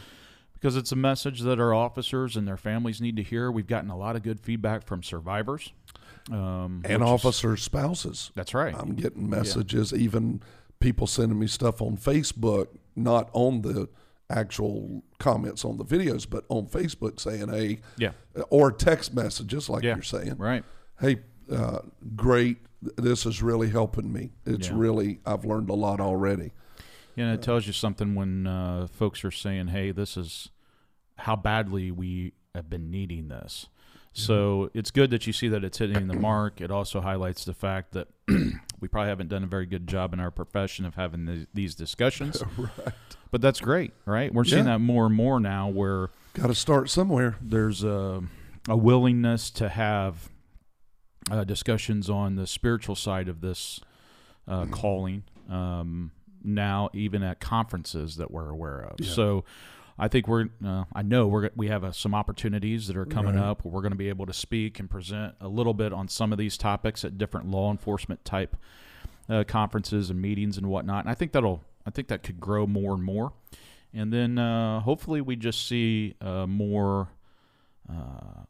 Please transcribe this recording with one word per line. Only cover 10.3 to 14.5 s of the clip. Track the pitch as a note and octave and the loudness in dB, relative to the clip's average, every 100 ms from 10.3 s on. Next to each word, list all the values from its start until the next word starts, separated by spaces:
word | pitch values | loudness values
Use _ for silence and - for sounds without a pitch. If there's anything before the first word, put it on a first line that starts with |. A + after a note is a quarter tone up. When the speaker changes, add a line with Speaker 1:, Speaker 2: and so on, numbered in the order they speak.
| A#2 - - - - | -4 -8 -20 -8 2
Speaker 2:
people | B2+ A2 A2+ | 2 4 2
sending | - A2+ G#2+ | 2 2 2
me | G#2+ | 0
stuff | - A#2+ A2+ | 2 0 0
on | - G2+ | -2 0
Facebook, | - D3+ D3+ A#2 A2+ G2+ - - - - | 4 4 2 0 2 2 0 -8 -10 -2
not | A#2 A#2 A2+ | 4 4 4
on | A#2 B2+ A#2+ | 2 4 2
the | G#2 - - - - _ - | 0 -2 -4 -10 -20 _ -4
actual | A2 G#2+ | -2 -2